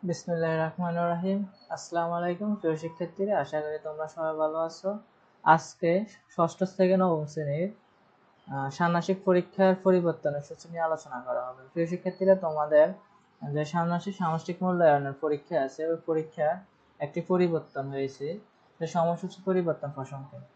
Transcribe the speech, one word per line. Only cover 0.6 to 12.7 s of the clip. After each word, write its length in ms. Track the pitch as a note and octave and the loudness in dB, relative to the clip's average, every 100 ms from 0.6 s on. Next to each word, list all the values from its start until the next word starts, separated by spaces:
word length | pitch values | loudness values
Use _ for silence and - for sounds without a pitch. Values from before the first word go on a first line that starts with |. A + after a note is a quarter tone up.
রহমানির 460 | D#3+ D#3+ F3 E3+ F3 | -2 -2 -4 -2 0
রহিম। 300 | E3+ F#3 G3 G3 - _ | 0 -2 -2 -4 -10 _
আসসালামু 440 | D#3+ - E3+ E3+ | -12 -6 -2 -2
আলাইকুম 360 | E3+ F3 F3 G#3 G#3 | -2 -2 -2 -2 -2
প্রিয় 200 | E3 D#3+ | 0 -2
শিক্ষার্থীরা, 580 | D#3+ E3 F3 - G3 G3 | -4 -8 -10 -4 0 0
আশা 180 | C#3 D3+ | 0 -4
করি 160 | D3+ D3+ | -4 -6
তোমরা 220 | D#3 D3+ D#3 | -8 -8 -8
সবাই 260 | - D#3+ D#3 | -4 -4 0
ভালো 220 | D#3 D#3+ | 0 0
আছো। 300 | E3 E3 F#3+ G#3 - _ _ _ | -4 -4 -6 -6 -10 _ _ _
আজকে 480 | - D#3+ - - E3 F3+ G#3+ - _ | 6 6 6 -2 2 2 0 -10 _
ষষ্ঠ 300 | - E3 - F#3+ - | 0 0 0 -4 2
থেকে 180 | F#3 F#3 | 4 6
নবম 260 | F#3 D#3+ D3+ | 4 2 -2
শ্রেণীর, 440 | D#3+ D3 D3 F3+ G#3+ _ _ _ _ _ _ - | -6 -4 -2 -4 -6 _ _ _ _ _ _ -10
আহ, 220 | C#3 C#3 | -6 -6
ষান্মাসিক 480 | C3+ E3+ E3+ E3+ F#3+ F#3+ | 0 2 2 0 -2 2
পরীক্ষার 480 | F3+ F3 - F#3+ F#3 | 2 2 2 4 4
পরিবর্তনের 680 | F#3+ F#3 E3+ - D3+ C#3+ C#3+ | 4 4 2 0 -2 -4 -8
সূচি 200 | D#3+ E3+ | -18 -14
নিয়ে 140 | E3 | -4
আলোচনা 360 | E3 D#3 D3 B2+ | -2 -2 -6 -12
করা 220 | B2+ B2 | -6 -4
হবে। 200 | B2+ B2+ C3 | -6 -12 -12
প্রিয় 180 | - E3 | -4 -2
শিক্ষার্থীরা, 480 | F3 F#3 F3 F#3+ F#3+ | -2 -6 -2 4 4
তোমাদের 520 | F3 D3+ D3+ | 4 -2 4